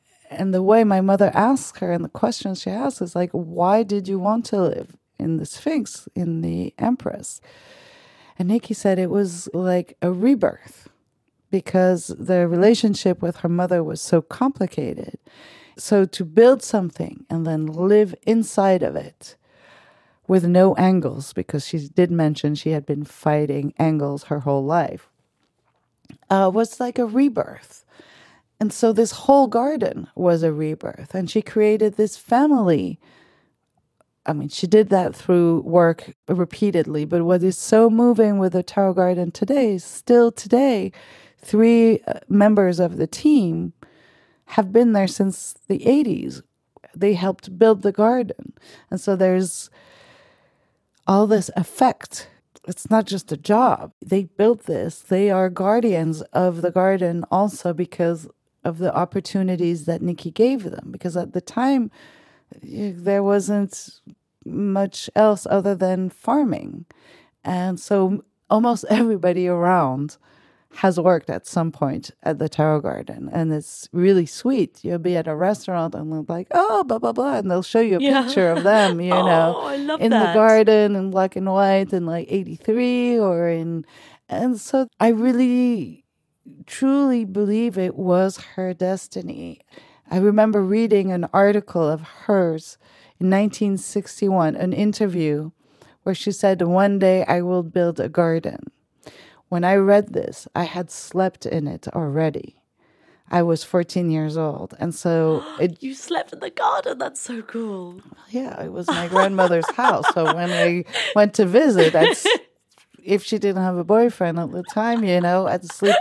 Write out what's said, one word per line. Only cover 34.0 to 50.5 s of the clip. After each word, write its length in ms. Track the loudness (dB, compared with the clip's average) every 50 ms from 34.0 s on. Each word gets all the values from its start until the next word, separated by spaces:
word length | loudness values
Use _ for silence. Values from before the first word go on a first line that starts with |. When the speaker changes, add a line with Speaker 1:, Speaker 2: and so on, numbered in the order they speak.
| _ _ _ _ _
Speaker 1:
I 60 | -6 -6
mean, 140 | -6 -6 -8
she 180 | -6 -6 0
did 240 | 4 4 4 4 4
that 240 | 2 0 0 -2 -6
through 460 | -6 -2 2 2 4 4 4 2 0
work 520 | -2 2 4 4 4 4 2 -2 -10 -20 -20 _ _
repeatedly, 800 | -4 -2 -2 -2 -4 -2 -2 -2 0 0 0 -2 0 -4 -4 -4
but 180 | -2 -2 0 2
what 180 | 2 2 2
is 140 | 2 -2 -2
so 320 | -4 -2 2 4 6 6 6
moving 500 | 4 4 4 4 4 4 2 2 2 0
with 140 | 0 0
the 100 | 0 -2 -4
Taro 280 | -2 -2 0 0 2
Garden 380 | 2 2 2 2 2 0 -2 -4
today 440 | -4 -4 -2 0 0 2 2 0 0
is 100 | -4 -6
still 460 | -12 -18 -10 0 4 6 6 6 4
today, 600 | 0 -4 -2 0 2 4 4 2 2 0 -2 -6 -8 -14 -20 -20 -20 -20 -20 _ _ _
three, 600 | -8 -2 2 4 6 6 6 6 6 4 4 2 -2
uh, 120 | -6 -8 -8 -4 0
members 520 | 4 4 6 6 6 4 4 2 2 0
of 160 | 0 -2 0
the 100 | -4 -6
team 680 | -6 -6 0 2 4 4 4 2 0 -2 -4 -6 -8 -10 _ -20 _ _ _ _ _ _ _ _ _ _ _ _ -2
have 200 | 0 0 0 4
been 200 | 4 4 4 4
there 140 | 4 2 0 0
since 460 | -2 -2 -2 -2 -2 -6 -14 -16 -18 _ _ -6
the 180 | -6 0 2
eighties. 560 | 2 2 2 2 0 -2 -4 -6 -10 -12 -14 -20 _ _ _ _ _ _ _ -20 _ _
They 200 | 0 0 2 2
helped 440 | 2 0 -2 -4 -6 -12 -18 0 4
build 240 | 4 4 4 4
the 100 | 0 -2
garden. 600 | 0 2 2 2 2 0 -2 -6 -10 -14 -16 -20 -20 _ _ -20 -20 -20 _ _
And 100 | -10 -6
so 140 | -2 -2 0
there's 560 | 2 2 2 2 2 0 -4 -8 -12 -16 -18 _ _ _ _ _ _ _ _ _ _ _ _ _ _ _ _